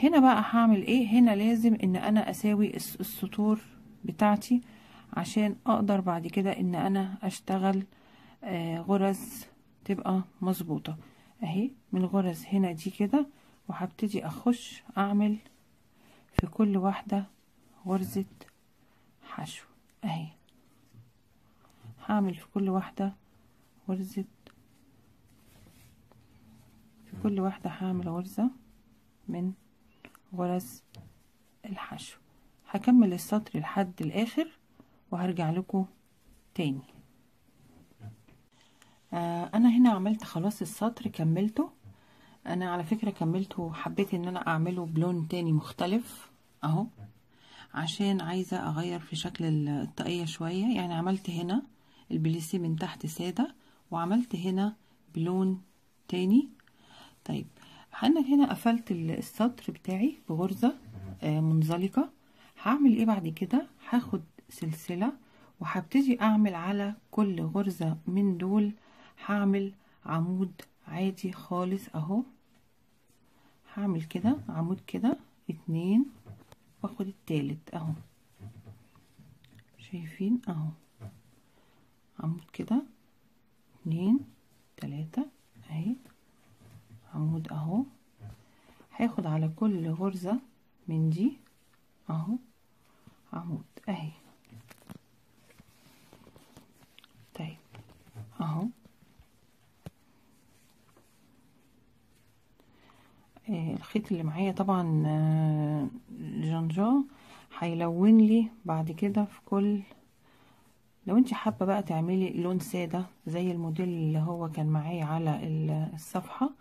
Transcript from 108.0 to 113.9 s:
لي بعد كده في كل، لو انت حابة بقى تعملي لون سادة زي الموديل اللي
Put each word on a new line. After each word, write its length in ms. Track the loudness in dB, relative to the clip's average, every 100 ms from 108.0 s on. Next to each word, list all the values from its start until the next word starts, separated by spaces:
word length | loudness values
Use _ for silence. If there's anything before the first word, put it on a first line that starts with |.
| 8 10
لي 320 | 10 6 2 -4 -4
بعد 260 | -2 -2
كده 340 | -2 0 0 -2
في 160 | -6 -2
كل، 360 | 0 2 0 -4 -20 _ _ _ _ _ _ _ _ _ _ 0
لو 100 | 4
انت 160 | 4
حابة 320 | 2 -2 0 0
بقى 180 | 0
تعملي 460 | 0 -2 0 0 0
لون 300 | -2 -2 -2
سادة 460 | -2 -4 -2 -4 -6 -10 -6
زي 240 | -2 -2
الموديل 380 | -2 -4 -2
اللي 300 | -2